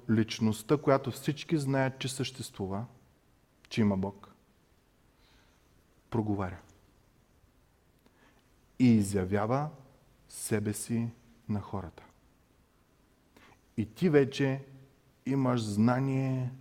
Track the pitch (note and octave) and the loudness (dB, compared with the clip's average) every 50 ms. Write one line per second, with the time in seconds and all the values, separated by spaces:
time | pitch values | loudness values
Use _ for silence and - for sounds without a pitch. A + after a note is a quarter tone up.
0 | - - A2+ G#2+ A2 A2+ - - A#2 A2 G#2+ - - - D3+ C#3+ D3 D3+ C3+ C3+ | -2 0 2 2 2 0 0 0 0 0 0 0 -2 0 0 0 4 2 2 2
1 | - B2 A2+ - - - D3 D3 - - E3+ D#3 C#3 C3+ C#3 C3+ C3+ C3 C3 - | 2 -2 -8 -6 -4 -4 -4 -4 -4 -2 -2 -2 0 0 0 0 0 -2 -2 -4
2 | - C3 - - C3 - - - A2 - - - G#2 F#2+ G2 G2 A#2+ B2+ - - | -8 -8 -6 -6 -6 -8 -8 -12 -14 -14 -10 -8 -8 -6 -6 -6 -8 -8 -12 -20
3 | _ _ _ _ _ _ _ _ _ _ _ _ _ - - A#2+ A2 G#2 G2+ F#2+ | _ _ _ _ _ _ _ _ _ _ _ _ _ -8 0 2 2 2 2 2
4 | F#2+ G2 G2 - - - - _ _ _ _ _ _ _ _ _ _ _ _ _ | -2 -4 -6 -10 -20 -20 -20 _ _ _ _ _ _ _ _ _ _ _ _ _
5 | _ _ _ _ _ _ _ _ _ _ _ _ _ _ _ _ _ _ _ _ | _ _ _ _ _ _ _ _ _ _ _ _ _ _ _ _ _ _ _ _
6 | _ - - A#2+ G#2+ G#2+ G#2 G2 G2 F#2 F#2 F2+ - - - _ _ _ _ _ | _ -6 -4 -4 -2 0 -2 -2 -2 -6 -6 -12 -16 -20 -20 _ _ _ _ _
7 | _ _ _ _ _ _ _ _ _ _ _ _ _ _ _ _ _ _ _ _ | _ _ _ _ _ _ _ _ _ _ _ _ _ _ _ _ _ _ _ _
8 | _ _ _ _ _ _ _ _ _ _ _ _ _ _ _ - B2+ B2 A#2 A2 | _ _ _ _ _ _ _ _ _ _ _ _ _ _ _ 4 6 6 8 6
9 | G2+ F#2+ G2 G2 F#2 F2+ G2+ G#2 G#2 G#2+ B2 C#3 D3 D#3 - - - - - _ | 4 2 0 -2 -2 0 0 -2 0 0 -2 -2 -2 -4 -10 -14 -20 -20 -20 _
10 | _ _ _ _ _ - - - - - A#2 G#2+ G#2+ A2 G#2 - - - A#2+ A#2 | _ _ _ _ _ -20 -16 -12 -6 -2 -2 -2 0 -2 -4 -4 -6 -4 -4 -4
11 | A#2 A#2 A2+ - _ - - _ _ - G#2 G#2 G2 - - G2 F#2 - - - | -4 -4 -6 -12 _ -20 -20 _ _ -6 -6 -6 -6 -6 -10 -10 -10 -10 -14 -18
12 | - - _ _ _ _ _ _ _ _ _ _ _ _ _ _ _ _ _ _ | -20 -20 _ _ _ _ _ _ _ _ _ _ _ _ _ _ _ _ _ _
13 | _ _ _ _ _ _ _ - - - - _ _ _ - - G#2+ A2 - - | _ _ _ _ _ _ _ -20 -20 -20 -20 _ _ _ -6 -6 -6 -6 -4 0
14 | F3+ F#3 D3 D3 C#3 B2 - - C#3+ C3+ C3 C3+ C3+ - - - - - _ _ | 2 4 6 6 6 4 2 -2 0 0 0 -2 -6 -12 -20 -20 -20 -20 _ _
15 | _ _ _ _ - B2+ C3+ C#3 C3 B2+ B2 A#2+ A2 G#2+ G2+ G#2 A2 A#2+ B2 B2+ | _ _ _ _ -6 -2 0 0 2 2 2 0 0 -2 2 2 4 4 4 2
16 | C3+ C3+ C3 C3 C3+ C3 C3 B2+ B2+ B2+ - - | 0 0 0 0 0 0 -2 -2 -4 -4 -6 -10